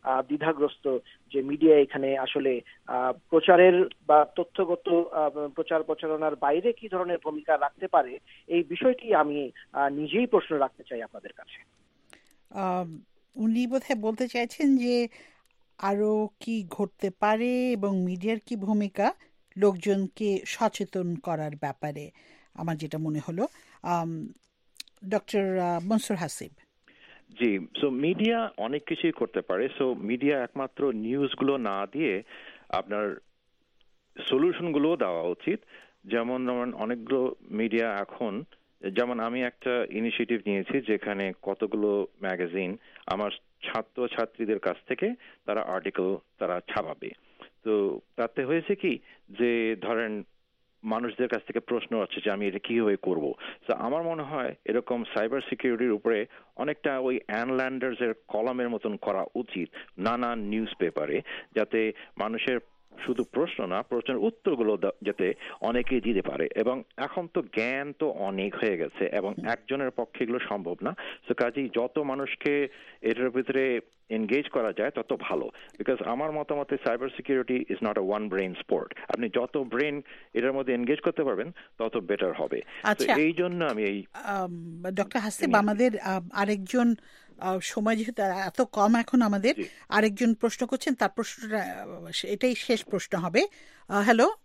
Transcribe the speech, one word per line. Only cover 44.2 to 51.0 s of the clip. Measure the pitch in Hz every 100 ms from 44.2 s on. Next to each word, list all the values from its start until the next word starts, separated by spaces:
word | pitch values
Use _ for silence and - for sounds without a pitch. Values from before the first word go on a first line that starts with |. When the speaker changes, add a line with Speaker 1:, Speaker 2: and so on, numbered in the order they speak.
| 113 - 110 104
Speaker 3:
কাছ | 95 87 -
থেকে | 131 208 247 - - -
তারা | 104
আর্টিকেল | - 92 95 - 92 95 _ _
তারা | 87 90
ছাপাবে। | - - 80 76 - - _ _ - _
তো | 110 107 98 60 _ -
তাতে | 117 - 131
হয়েছে | 165 160 202
কি | 185 - - - _
যে | 98 120 117 113 107
ধরেন | 98 113 113 107 92 _ _ _ _ _
মানুষদের | 110 110